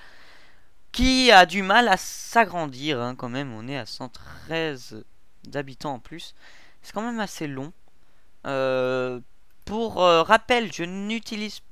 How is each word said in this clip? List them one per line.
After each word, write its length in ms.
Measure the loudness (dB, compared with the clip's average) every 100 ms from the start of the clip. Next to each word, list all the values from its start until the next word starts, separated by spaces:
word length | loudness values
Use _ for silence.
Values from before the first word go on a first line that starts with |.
| -16 -20 -20 -20 -20 -20 -20 -20 -8
qui 360 | 0 4 6 8
a 160 | 10 8
du 160 | 4
mal 280 | 2 4 4
à 80 | 2
s'agrandir, 1040 | -2 -12 0 2 2 0 -6 -6 -4 -4
hein, 120 | -4
quand 140 | -6 -8
même. 240 | -8 -8
On 160 | -10 -10
est 100 | -10
à 80 | -10
cent 220 | -12 -14
treize 960 | -14 -18 -16 -8 -4 -4 -6 -12 -16 -18 -20 -20 -20 -10 -8
habitants 400 | -8 -8 -8 -8
en 40 |
plus. 340 | -12 -16 -16 -18 -20 -20 -20 -20
C'est 120 | -12
quand 80 | -8
même 180 | -6 -6
assez 280 | -8 -8 -8
long. 260 | -8 -10 -14 -20 -20 -20 -20 -20 -14 -6
Euh, 720 | -2 0 0 0 0 -2 -6 -12 -20 -20 -16 -8
pour, 360 | -4 -2 4
euh, 220 | 6 6
rappel, 480 | 6 4 4 0 0
je 140 | -6 -8
n'utilise 760 | -8 -6 -6 -8 -8 -8 -10 0